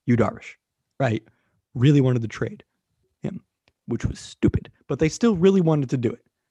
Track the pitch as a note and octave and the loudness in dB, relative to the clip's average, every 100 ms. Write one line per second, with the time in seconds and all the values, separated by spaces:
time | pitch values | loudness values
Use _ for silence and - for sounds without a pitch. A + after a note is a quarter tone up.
0 | - A#2 G#2 - - - _ _ _ - | 0 2 2 -4 -14 -20 _ _ _ -6
1 | C3 A2 - _ _ _ _ - B2+ C#3+ | -4 -4 -8 _ _ _ _ 0 2 4
2 | B2+ B2 A2 - A2+ G#2 _ _ _ _ | 2 0 -4 -6 -6 -6 _ _ _ _
3 | _ _ - F#3 - _ _ _ - A#2+ | _ _ -12 -12 -16 _ _ _ -10 -6
4 | - - - - - - - - - C#3 | -6 -8 -16 -2 0 0 -6 -16 -10 -2
5 | D#3+ - A#3+ F#3+ F#3 G3 E3 D#3 C3 C3+ | -2 0 0 4 4 4 2 0 0 -2
6 | A#2 - _ _ _ | -2 -4 _ _ _